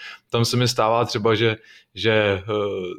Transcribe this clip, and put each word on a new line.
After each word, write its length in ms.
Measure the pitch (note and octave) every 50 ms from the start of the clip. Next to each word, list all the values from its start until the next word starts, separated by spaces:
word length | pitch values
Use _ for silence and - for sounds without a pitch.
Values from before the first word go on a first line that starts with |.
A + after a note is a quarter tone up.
| - - - - _ _
tam 140 | - A#2 A#2
se 120 | - -
mi 120 | B2 B2 A#2+
stává 360 | - - A2 A2 A2+ A#2 A#2+
třeba, 300 | A#2+ - A2+ G#2 A2+ A2
že, 220 | G2+ A#2 A2+ A2 - - - - - _ _ -
že, 180 | F#2+ F#2+ A2+
eh, 300 | A2 A2 G#2 G2+ G2 F#2 F#2 G#2+ G#2 G#2+ G2+ G2+ G2 F#2+ F#2 F2+ -